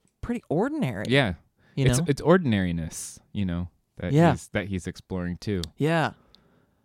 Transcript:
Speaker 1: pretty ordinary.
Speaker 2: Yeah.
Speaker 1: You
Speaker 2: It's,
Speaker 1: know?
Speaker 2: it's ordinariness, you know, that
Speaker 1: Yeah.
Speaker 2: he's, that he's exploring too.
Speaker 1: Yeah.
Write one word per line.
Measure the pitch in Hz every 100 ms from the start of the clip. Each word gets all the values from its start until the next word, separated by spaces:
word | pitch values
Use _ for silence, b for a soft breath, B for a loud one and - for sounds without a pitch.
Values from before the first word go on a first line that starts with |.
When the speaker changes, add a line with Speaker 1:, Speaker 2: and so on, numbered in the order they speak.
| _ _
Speaker 1:
pretty | - 240 -
ordinary. | 147 240 311 180 98 110
Speaker 2:
Yeah. | 131 120 87 _ _ b b
Speaker 1:
You | 135
Speaker 2:
It's, | 123
Speaker 1:
know? | 170
Speaker 2:
it's | 143
ordinariness, | 135 185 156 107 90 85 80 - - - _
you | - 95
know, | 85 87 _ _ -
that | 90
Speaker 1:
Yeah. | 143 170
Speaker 2:
he's, | 135 -
that | 110 95
he's | 95 92
exploring | - - 95 87 87
too. | - 98 80 -
Speaker 1:
Yeah. | 143 165 135 - _ b b b b b